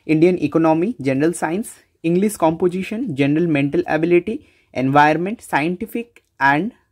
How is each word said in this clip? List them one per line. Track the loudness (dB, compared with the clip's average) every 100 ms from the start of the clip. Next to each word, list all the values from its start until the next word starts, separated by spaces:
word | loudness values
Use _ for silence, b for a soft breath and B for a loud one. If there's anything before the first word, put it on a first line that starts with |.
| b
ইন্ডিয়ান | 2 4 2 0
ইকোনমি, | 0 2 2 0 -4 -2
জেনারেল | 0 0 -2
সায়েন্স, | -4 -4 -8 -14 _ _ -2
ইংলিশ | 0 0 0 0
কম্পোজিশন, | 2 -2 -2 -6 -6 -6 -2
জেনারেল | 0 2 0 0
মেন্টাল | 0 -2 -2
অ্যাবিলিটি, | -2 2 2 0 -8 b b b
এনভায়রনমেন্ট, | -4 2 4 4 2 -4 -8 -4
scientific | -2 -2 -4 -8 -10 -12 _ _ _ 2
and | 2 0 -8 _